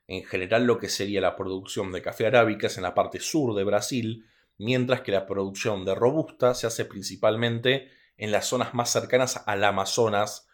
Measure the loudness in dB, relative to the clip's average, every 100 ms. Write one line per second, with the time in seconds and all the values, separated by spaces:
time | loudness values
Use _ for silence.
0 | _ -10 -6 -6 0 2 4 2 0 -4
1 | -2 2 0 0 -6 -6 -6 -6 -4 -4
2 | -6 -2 4 6 6 4 -2 -2 -2 0
3 | 0 -2 -2 0 0 0 2 0 0 -4
4 | -4 -6 -14 _ _ _ -2 0 2 0
5 | 2 0 0 -4 -4 -4 -4 -2 -2 2
6 | 2 2 -4 0 0 2 -4 -4 -6 -6
7 | -10 0 2 2 0 0 0 0 -2 _
8 | _ _ -2 -2 0 -2 -2 -2 0 0
9 | 2 2 2 -2 -4 2 2 2 -2 0
10 | 2 2 -2 -4 _